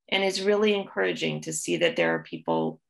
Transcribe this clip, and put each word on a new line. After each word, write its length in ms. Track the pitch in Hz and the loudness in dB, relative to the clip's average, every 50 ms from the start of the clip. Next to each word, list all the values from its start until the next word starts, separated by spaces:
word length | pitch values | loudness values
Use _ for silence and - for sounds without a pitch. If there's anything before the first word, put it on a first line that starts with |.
| _ - | _ -2
and 160 | 196 190 196 | 0 2 2
it's 160 | 190 190 190 | 2 0 0
really 320 | 190 202 208 208 214 214 | 2 2 2 4 4 2
encouraging 680 | 202 196 190 190 - 202 185 180 175 151 165 160 156 151 | 2 0 -2 -4 -4 -2 -2 -2 -2 -2 -2 -4 -4 -4
to 100 | - 165 | -6 -6
see 240 | 160 151 - 170 175 | -6 -6 -2 -2 0
that 200 | 165 170 165 165 | 2 2 2 2
there 180 | 170 170 165 165 | 2 2 2 0
are 80 | 160 | -2
people 580 | 160 - - - - 165 165 165 160 160 160 - _ | -4 -8 -12 -8 -4 -2 0 0 0 -2 -4 -8 _